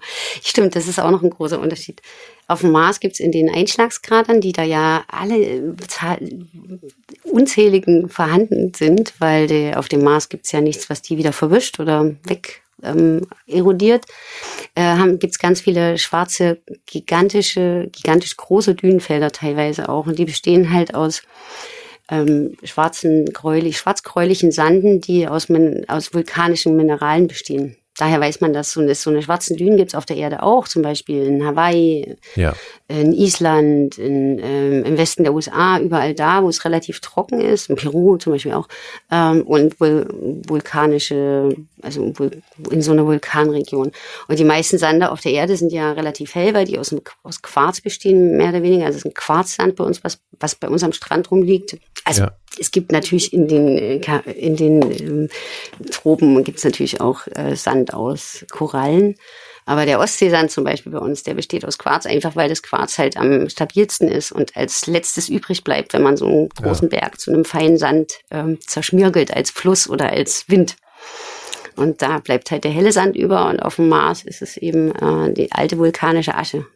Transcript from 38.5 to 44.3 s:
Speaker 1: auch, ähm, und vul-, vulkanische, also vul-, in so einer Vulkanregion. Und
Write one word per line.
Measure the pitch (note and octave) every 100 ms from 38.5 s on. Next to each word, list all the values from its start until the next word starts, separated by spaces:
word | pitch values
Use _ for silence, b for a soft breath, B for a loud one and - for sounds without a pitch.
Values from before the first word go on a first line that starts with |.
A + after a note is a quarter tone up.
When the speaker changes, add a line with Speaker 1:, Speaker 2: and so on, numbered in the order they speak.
Speaker 1:
auch, | D3+ - B B B -
ähm, | E3+ E3 D#3+
und | - D3+ D3+ -
vul-, | D#3 D3+ - - - - -
vulkanische, | D3+ - D#3 D3+ D3 - C#3+ C#3 C#3 C#3 C#3 D#3 _
also | - D3 - C#3+
vul-, | C#3 - - - D#3
in | D#3+
so | D3+
einer | D#3 D#3
Vulkanregion. | D3 - D3+ D3+ D3 C#3+ C#3 C3+ B B B
Und | -